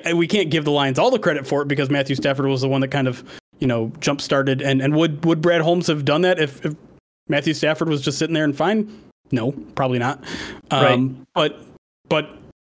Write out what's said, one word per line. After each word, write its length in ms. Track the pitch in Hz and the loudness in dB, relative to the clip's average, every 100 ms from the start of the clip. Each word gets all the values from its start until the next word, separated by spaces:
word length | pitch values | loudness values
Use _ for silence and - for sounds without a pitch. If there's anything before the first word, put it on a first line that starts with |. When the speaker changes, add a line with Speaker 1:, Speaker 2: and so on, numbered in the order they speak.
| 170 | 0
Speaker 1:
I, 80 | |
we 140 | 170 170 | 0 2
can't 240 | 214 165 | 0 0
give 140 | 160 151 | 0 0
the 60 | |
Lions 280 | 143 139 131 | 2 2 2
all 100 | 214 | 2
the 100 | 254 | 2
credit 280 | 175 147 135 | 0 -2 -2
for 160 | 143 | -2
it 40 | 143 | 0
because 220 | 143 135 | -2 0
Matthew 260 | 143 139 139 | 0 0 -2
Stafford 300 | 151 139 135 | 0 0 0
was 160 | 135 | 0
the 80 | 135 | 0
one 120 | 135 | 0
that 80 | 135 | 0
kind 180 | 143 131 | 0 -2
of, 160 | 123 - - - _ | -4 -10 -20 -20 _
you 80 | 131 | -2
know, 260 | 117 113 - | 0 -2 -4
jump-started. 640 | - 143 - 139 135 135 | -4 -2 0 0 2 0
And, 200 | 135 131 | 0 0
and 120 | 135 151 | 2 2
would, 300 | 165 147 165 | 0 0 0
would 160 | 165 | 2
Brad 200 | 170 170 | 2 2
Holmes 260 | 156 175 175 | 2 2 0
have 180 | 151 139 | 0 2
done 160 | 151 | 2
that 180 | 180 180 | 2 2
if, 240 | 151 - | 0 -4
if 120 | 160 147 - - _ _ - | -8 -8 -14 -20 _ _ -4
Matthew 280 | 147 147 156 | 0 0 0
Stafford 340 | 151 156 160 | 0 0 0
was 120 | 147 | 0
just 180 | 139 135 | -2 -2
sitting 160 | 156 160 | -2 0
there 100 | 151 | 0
and 100 | 143 | 0
fine? 320 | 160 220 214 - - _ _ | 0 0 -2 -8 -20 _ _
No, 200 | 127 113 139 - | -2 -2 -6 -8
probably 260 | - 135 123 | -4 -2 0
not. 240 | 120 147 - - - - - | -2 -4 -10 -12 -12 -14 -4
Um, 540 | 139 131 123 131 - - - | 2 4 4 2 -4 -8 -2
Speaker 2:
Right. 200 | 151 - | -2 -2
Speaker 1:
but, 40 | - - _ _ _ | -14 -20 _ _ _
but 300 | 156 151 - - - _ | -2 -2 -10 -20 -20 _